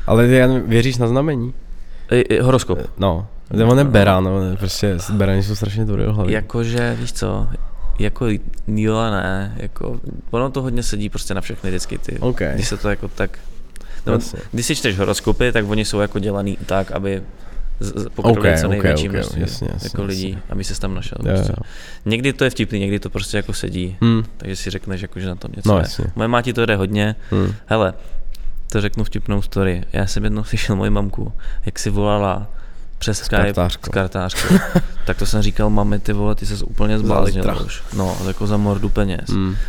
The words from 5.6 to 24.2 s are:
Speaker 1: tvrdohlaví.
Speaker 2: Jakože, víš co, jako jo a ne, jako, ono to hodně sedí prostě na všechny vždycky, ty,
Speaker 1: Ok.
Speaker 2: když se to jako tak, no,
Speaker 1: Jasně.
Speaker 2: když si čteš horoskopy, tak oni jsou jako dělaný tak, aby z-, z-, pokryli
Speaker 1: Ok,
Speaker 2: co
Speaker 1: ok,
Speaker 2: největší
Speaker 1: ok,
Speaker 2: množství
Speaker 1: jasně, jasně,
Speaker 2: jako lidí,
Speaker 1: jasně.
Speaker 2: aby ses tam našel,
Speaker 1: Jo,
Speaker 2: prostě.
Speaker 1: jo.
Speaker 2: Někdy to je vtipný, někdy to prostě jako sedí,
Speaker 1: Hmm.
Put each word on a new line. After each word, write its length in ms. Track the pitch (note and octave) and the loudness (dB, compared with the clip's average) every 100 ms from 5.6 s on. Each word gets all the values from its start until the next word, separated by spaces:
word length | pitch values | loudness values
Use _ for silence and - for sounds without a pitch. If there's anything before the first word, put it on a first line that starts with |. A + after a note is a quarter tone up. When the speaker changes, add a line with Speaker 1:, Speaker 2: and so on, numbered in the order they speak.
| A2 G#2 | -2 0
Speaker 1:
tvrdohlaví. 480 | G#2+ G2+ G#2 G#2+ G2+ | 0 0 0 0 0
Speaker 2:
Jakože, 640 | G#2+ G#2+ A#2+ A#2 A#2+ A#2+ A#2 | 0 -2 -2 -2 0 0 -2
víš 120 | A#2 | -4
co, 360 | - G2+ G2+ - - - - - - | -2 -2 0 0 0 -2 -2 0 2
jako 280 | G#2 - A#2+ G#2 G#2 - - | 2 2 0 0 -2 -4 -2
jo 280 | G#2+ G#2+ A2 | 0 2 2
a 140 | A2+ | 0
ne, 440 | G2+ F#2 F#2+ G2+ - | 0 0 -2 -4 -6
jako, 440 | - - - - - - - | -6 -4 -4 -4 -6 -8 -4
ono 200 | A#2 C3 | -2 -2
to 120 | B2+ | -2
hodně 200 | C3 A#2+ | -2 0
sedí 260 | A#2 G#2 G#2 | 0 0 -2
prostě 260 | - - | -4 -4
na 60 | F#2+ | -4
všechny 300 | - - F#2+ | -4 -4 -2
vždycky, 280 | F#2 - - | -2 -2 -4
ty, 200 | - - | -4 -2
Speaker 1:
Ok. 220 | B2 B2 E2 | 0 0 0
Speaker 2:
když 140 | C#2 - | 0 -2
se 80 | G2+ | -2
to 120 | G#2 | -2
jako 180 | G2+ G#2 | -2 -4
tak, 300 | - G2+ - - - - - - - - | -2 -4 -4 -10 -10 -10 -12 -8 -4 0
no, 60 | |
Speaker 1:
Jasně. 260 | - - - - | 0 0 -8 -6
Speaker 2:
když 140 | A2+ A#2+ | -4 -2
si 100 | C#3+ | 0
čteš 220 | C3 F#2+ | 0 2
horoskopy, 540 | G2 G2+ - G#2+ B2 | 0 0 2 2 4
tak 120 | A2+ G2+ | 2 2
oni 160 | G#2+ | 0
jsou 160 | G#2+ G#2 | 0 0
jako 180 | G#2 G#2 | 0 0
dělaný 400 | G2+ G2+ G2+ F#2+ - | -2 -2 -2 -4 -2
tak, 260 | F#2+ F#2+ | -2 -2
aby 300 | - G2 G2 - - - - - - | -4 -4 -4 -8 -12 -8 -4 -2 -2
z-, 120 | G2+ - | -2 -4
z-, 120 | G2+ | -6
pokryli 240 | - G#2+ A2 G2+ | 0 4 4 4
Speaker 1:
Ok, 60 | D#2+ | 4
Speaker 2:
co 60 | E2 | 2
Speaker 1:
ok, 40 | |
Speaker 2:
největší 380 | G2+ F#2+ D2+ F2+ | 2 2 2 0
Speaker 1:
ok, 40 | |
Speaker 2:
množství 260 | G2 G1+ - | -2 -4 -2
Speaker 1:
jasně, 280 | F#2 - - | -4 -4 -6
jasně, 140 | F2 - | -6 -6
Speaker 2:
jako 180 | G#2 | -6
lidí, 260 | G2+ F#2+ F#2+ | -4 -4 -4
Speaker 1:
jasně. 120 | F#2 - | -6 -6
Speaker 2:
aby 140 | G2+ | -4
ses 140 | G2 - | -4 -4
tam 160 | G2 | -4
našel, 240 | F#2 - - | -4 -6 -4
Speaker 1:
Jo, 100 | - | 0
Speaker 2:
prostě. 180 | F#2+ G2 - | 0 0 -2
Speaker 1:
jo. 40 | - - - - | -6 -12 -14 -8
Speaker 2:
Někdy 280 | - A2+ C3+ | -2 0 0
to 120 | C3 | 2
je 60 | C3+ | 0
vtipný, 280 | - A#2 G#2+ | 2 -2 0
někdy 200 | G2 G2+ | 0 -2
to 100 | G2 | -2
prostě 260 | - G2 G#2+ | -6 -4 -4
jako 160 | G2 | -4
sedí, 440 | - F#2 F2+ F2+ F#2 | -4 -4 -4 -6 0
Speaker 1:
Hmm. 220 | A#2 A2+ | 2 2